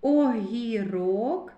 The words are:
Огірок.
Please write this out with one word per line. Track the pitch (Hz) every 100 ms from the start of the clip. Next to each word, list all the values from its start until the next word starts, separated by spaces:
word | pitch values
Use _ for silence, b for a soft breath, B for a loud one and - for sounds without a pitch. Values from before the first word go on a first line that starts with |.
Огірок. | 262 294 285 240 196 233 233 220 196 190 180 196 233 370 -